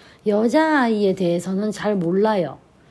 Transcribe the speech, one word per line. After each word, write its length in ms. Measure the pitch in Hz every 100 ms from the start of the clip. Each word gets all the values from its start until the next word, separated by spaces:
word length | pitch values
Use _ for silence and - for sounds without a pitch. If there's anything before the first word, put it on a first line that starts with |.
| - - 214
여자아이에 880 | 208 226 302 320 294 233 208 196 185
대해서는 560 | 175 175 175 190 214
잘 240 | 202 208 202
몰라요. 640 | 165 190 220 208 147 - _ _ _